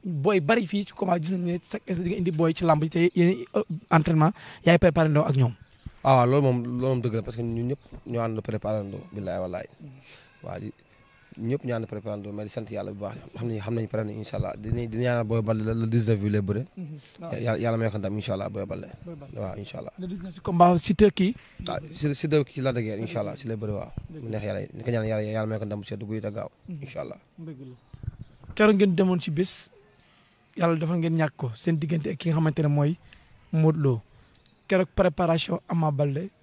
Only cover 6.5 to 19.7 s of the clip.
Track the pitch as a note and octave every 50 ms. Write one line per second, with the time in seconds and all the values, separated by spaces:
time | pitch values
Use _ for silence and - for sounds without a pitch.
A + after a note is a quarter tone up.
6.5 | B2 B2 A#2+ A#2+ B2 B2 B2+ C3 C3 B2 A#2 B2 A2 A2+ G#2 - A2+ A#2 A#2+ A#2
7.5 | A#2 A#2 A#2+ B2 C#3 - - - - - - - A#2+ A#2 A#2 A2+ A2 A2 G#2 -
8.5 | A2 G#2+ - G#2 G#2+ G#2+ G2+ G2 G2+ G2+ - - - G#2+ G2 F#2 F2 F2+ F#2 F2+
9.5 | F2 F#2 - - - _ D#3+ C#3+ C3 C3+ C3 - - - - _ _ _ - E2+
10.5 | F2+ F#2+ G2+ G#2+ - _ _ _ _ _ _ _ _ _ _ _ - - A2+ A#2
11.5 | C3+ C#3+ - B2+ A#2+ A2+ A2 - A2+ G#2 - G#2+ G#2 G#2 G2+ G#2 G2+ G#2 G#2+ G#2
12.5 | - A#2 A2 G#2 A2 G2+ G2 G2 G2+ G2 G2+ G2 - - - - - - A2+ A#2+
13.5 | A2+ G#2+ G2 G#2+ A#2 A#2 A2+ G#2+ - G#2+ A2 G#2 G#2 A2 G#2 - - G2+ - F#2
14.5 | - A2 G#2+ A2 A#2 A#2+ A#2+ A2+ A2 A2+ B2 B2 B2 A#2+ A2+ G#2+ A2+ A2+ A2 A2
15.5 | A2+ A2 G#2+ A2 A2+ A#2 A2+ A2+ A2+ A#2+ A2 A2 A2+ G2 G2+ G#2+ G#2 G#2+ G2+ F#2+
16.5 | G2+ A2 C#3 - _ G3 F3+ D3 D#3 D3 - - - - E3+ E3 E3+ - A#2 A#2
17.5 | A2 - A2+ A#2 A2+ A2+ A2+ A2 G2 A2 F#2+ G2 G2+ G#2+ G2+ - G2+ F#2+ G2+ G2
18.5 | G2 G#2 F#2+ - F#2+ F#2 F#2+ F#2+ - - - E3+ E3+ C#3+ C#3+ - - A2+ G#2 F#2
19.5 | F#2 G#2 G2 -